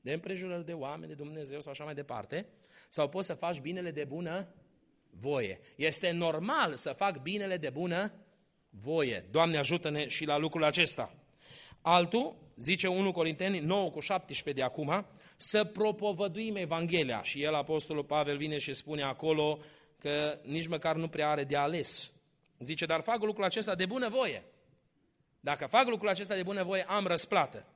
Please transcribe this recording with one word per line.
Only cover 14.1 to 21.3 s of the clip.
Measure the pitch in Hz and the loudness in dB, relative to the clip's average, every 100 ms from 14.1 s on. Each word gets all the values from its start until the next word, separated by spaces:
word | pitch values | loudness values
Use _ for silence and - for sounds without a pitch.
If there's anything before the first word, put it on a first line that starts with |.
| 190 - 135 - 135 | -2 -2 -8 -4 0
de | 127 | 0
acum, | - 147 175 208 - - _ | 0 0 0 -2 -14 -20 _
să | - 214 | 2 2
propovăduim | 214 214 214 214 208 175 196 175 226 202 | 2 2 2 2 -2 0 -2 -2 -4 -2
Evanghelia. | 170 165 170 170 139 113 | 0 0 2 2 2 0
Și | - 139 | -2 -2
el, | 147 | 0
Apostolul | 156 143 156 147 151 | 0 2 -2 0 -4
Pavel, | 147 147 147 143 | 0 0 2 0
vine | 156 151 | -2 -4
și | 139 | -4
spune | 135 - 151 | -6 -4 -4
acolo | 139 127 160 156 151 151 151 - _ _ | -2 -2 2 4 4 0 -6 -20 _ _
că | 147 147 151 143 | -2 0 0 -2
nici | - 151 165 | -4 -4 -2
măcar | 165 165 160 | -2 0 0
nu | 165 | -2
prea | 156 151 | 0 0